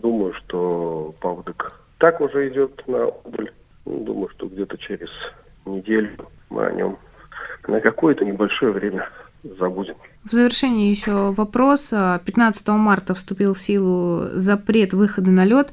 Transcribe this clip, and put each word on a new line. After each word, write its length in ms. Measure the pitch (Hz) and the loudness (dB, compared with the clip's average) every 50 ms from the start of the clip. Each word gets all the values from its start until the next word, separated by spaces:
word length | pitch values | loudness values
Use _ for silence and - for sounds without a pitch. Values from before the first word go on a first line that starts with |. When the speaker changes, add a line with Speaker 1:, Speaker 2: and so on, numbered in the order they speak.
Speaker 1:
думаю, 320 | 113 117 117 107 95 90 - | -2 -2 0 0 -2 -4 -6
что 800 | - - - 92 90 90 90 87 85 85 82 80 78 78 78 80 - | -10 -10 -8 -4 -4 -2 -2 -2 -2 -4 -4 -6 -6 -8 -10 -10 -8
паводок 520 | - 90 87 90 - 87 - - - - - - _ _ _ - | -6 -6 -6 -8 -10 -12 -10 -10 -12 -12 -14 -20 _ _ _ 2
так 220 | 160 170 170 - | 2 2 2 2
уже 280 | 147 135 139 143 139 135 | -2 -2 -2 -2 -2 -2
идёт 340 | 127 139 135 131 - - - | 0 -2 -2 -2 -4 -8 -8
на 200 | 131 123 120 120 | -4 -2 -2 -2
убыль. 440 | - - - - 120 - 110 107 - - _ _ _ _ - - | -2 -4 -6 -12 -12 -10 -10 -10 -10 -12 _ _ _ _ -16 -12
Ну, 180 | - - 135 107 | -10 -8 -8 -6
думаю, 240 | 110 107 104 92 - | -6 -6 -6 -8 -8
что 160 | - - 98 | -10 -12 -14
где-то 300 | 92 92 98 98 - 90 - | -10 -8 -8 -8 -8 -10 -12
через 300 | - - 98 - 85 - - - - - - - - - - _ - | -12 -12 -12 -12 -12 -14 -14 -14 -16 -16 -16 -20 -20 -20 -20 _ -12
неделю 460 | 98 98 95 95 107 110 110 107 101 - - - - - - _ - | -10 -10 -8 -4 0 0 0 0 -2 -6 -14 -18 -20 -20 -20 _ -8
мы 160 | 101 110 104 | -4 -4 -2
о 60 | 87 | -2
нём 260 | - - 92 95 98 - - - - - - - - - - - - - - | -2 -2 -4 -4 -6 -8 -14 -20 -20 -20 -20 -20 -18 -16 -14 -14 -16 -12 -4
на 140 | - 107 110 | -2 -2 0
какое-то 440 | 110 113 - - 165 156 139 - 101 | 2 0 0 2 2 2 2 2 0
небольшое 480 | 101 98 95 104 98 - - 135 113 | -2 -2 -2 -2 -2 -2 0 0 0
время 360 | 98 98 101 104 92 92 - - - - - - _ _ | 0 -2 -4 -4 -4 -6 -8 -10 -14 -20 -20 -20 _ _
забудем. 520 | - - 90 92 92 92 92 98 95 - - - - - _ _ - | -18 -16 -8 -4 -4 -4 -2 -4 -8 -8 -10 -16 -20 -20 _ _ -8
Speaker 2:
В 80 | 214 | 0
завершение 580 | 226 240 240 247 247 - 277 254 233 214 208 202 | 2 4 4 4 2 0 0 0 2 2 2 2
ещё 420 | 202 202 - 214 202 196 196 202 | 2 0 -2 -2 0 0 0 0
вопрос. 600 | 196 208 214 208 - 247 262 277 285 277 - - | 0 0 -2 0 2 2 4 4 4 2 0 -2
А, 260 | 226 202 190 180 180 175 | 0 0 2 2 0 0
пятнадцатого 580 | - 196 - 240 233 226 202 - - 208 214 | -4 -2 2 2 2 2 2 0 -2 0 2
марта 380 | 214 214 208 196 190 190 - 185 | 4 4 4 2 2 0 -2 -6
вступил 400 | 185 - - 190 - 202 196 190 | -6 -8 -6 -2 0 0 0 0
в 40 | - | -2
силу 720 | - - 202 196 190 185 180 180 175 175 170 160 - - - | -2 0 0 2 2 2 2 2 0 0 0 -2 -2 -4 -2
запрет 580 | 185 185 202 202 202 - - 220 226 196 185 | 0 2 2 2 2 2 2 4 4 4 4
выхода 380 | 185 190 208 202 - 196 185 185 | 4 4 2 2 2 2 4 6
на 140 | 185 185 185 | 6 6 6
лёд. 240 | 202 240 277 285 - | 6 6 4 4 2